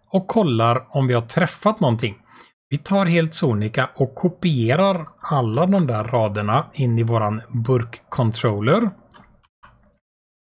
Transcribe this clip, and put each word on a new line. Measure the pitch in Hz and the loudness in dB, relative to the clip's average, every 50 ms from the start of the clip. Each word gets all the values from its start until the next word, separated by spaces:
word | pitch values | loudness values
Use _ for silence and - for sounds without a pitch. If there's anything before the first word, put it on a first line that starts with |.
| _ _ | _ _
och | - 190 190 - | -2 -2 -2 0
kollar | - 233 208 160 120 113 113 117 117 127 - - - | 0 2 2 2 2 2 2 2 2 0 -2 -4 -2
om | 147 135 | 0 0
vi | 123 123 | 2 2
har | 120 117 | 0 -2
träffat | 113 - - 175 - - - - 208 214 - | -2 -2 -2 -2 -2 -2 -2 -2 -2 0 2
någonting. | 175 135 117 110 - 110 98 - _ _ - - - - _ _ _ - | 2 0 0 0 -2 -4 -6 -8 _ _ -20 -20 -20 -20 _ _ _ -8
Vi | 135 147 | -8 -6
tar | - - 196 196 196 | -4 -2 0 0 2
helt | 175 170 170 160 160 160 | 2 2 2 0 0 0
sonika | - - 139 113 104 104 110 - - 127 - - | 0 0 0 0 0 -2 -2 -2 -2 -4 -2 -2
och | - 139 123 - | -2 -4 -4 -2
kopierar | - - 180 175 - - 180 156 127 113 113 127 156 190 196 196 175 156 - - _ | -2 -2 -2 -2 -2 -2 -2 0 0 2 2 2 2 2 0 0 -2 -6 -12 -18 _
alla | - - 160 143 123 113 107 123 170 | -6 -2 0 0 0 0 0 0 2
de | 180 196 196 175 | 2 2 2 2
där | 131 117 110 107 | 0 -2 -4 -4
raderna | 113 123 120 110 107 101 104 104 104 107 135 156 - - | -2 0 0 0 0 -2 -2 -2 0 0 0 0 -2 -4
in | - 135 120 117 113 | -2 -2 0 2 2
i | 117 | 0
våran | 113 117 117 107 104 104 110 - - | 0 0 0 0 -2 -4 -6 -8 -8
burkcontroller. | - 120 113 120 131 123 113 - - - _ - - - 123 110 101 - - 120 104 101 104 117 160 208 240 208 - - - _ - - - _ _ _ _ _ _ _ - - _ _ _ _ _ _ _ _ _ _ _ _ _ _ _ | -6 -4 -2 0 0 0 0 -4 -10 -18 _ -8 -4 -2 -2 -2 -2 -2 -2 -2 -2 0 0 0 2 2 0 -2 -4 -8 -16 _ -20 -20 -20 _ _ _ _ _ _ _ -20 -20 _ _ _ _ _ _ _ _ _ _ _ _ _ _ _